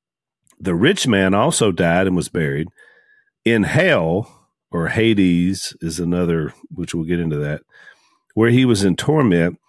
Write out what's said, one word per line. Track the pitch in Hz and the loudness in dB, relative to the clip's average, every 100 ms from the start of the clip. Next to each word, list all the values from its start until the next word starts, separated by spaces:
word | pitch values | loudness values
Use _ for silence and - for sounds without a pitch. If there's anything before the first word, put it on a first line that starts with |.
| _ _ _ _ _ _ | _ _ _ _ _ _
The | 95 | -6
rich | 87 135 208 - | 0 0 0 0
man | 98 95 101 | 2 2 2
also | 143 - 110 | 0 0 0
died | 85 87 87 95 | 0 0 2 0
and | 90 | -2
was | - | -2
buried. | - 73 69 - - _ _ _ _ _ _ - | -4 -4 -4 -8 -12 _ _ _ _ _ _ 0
In | 117 | 0
hell," | 147 135 185 127 80 90 117 _ _ _ _ | 2 0 2 2 0 -2 -4 _ _ _ _
or | 85 80 | -6 -2
Hades | 117 113 101 92 87 90 98 - - | 0 2 4 4 2 0 -4 -10 -10
is | 82 80 | -10 -6
another, | 85 87 87 82 73 - - | -4 -2 0 -2 -4 -10 -16
which | 117 82 85 | -12 -8 -8
we'll | |
get | 80 87 | -4 -4
into | 82 73 | -4 -4
that, | 73 76 - _ - _ _ _ _ | -6 -8 -12 _ -20 _ _ _ _
"where | 110 117 | 0 2
he | 123 127 | 4 2
was | 101 | 2
in | 98 85 | 0 0
torment, | - 156 123 85 85 - | 0 0 2 2 0 -4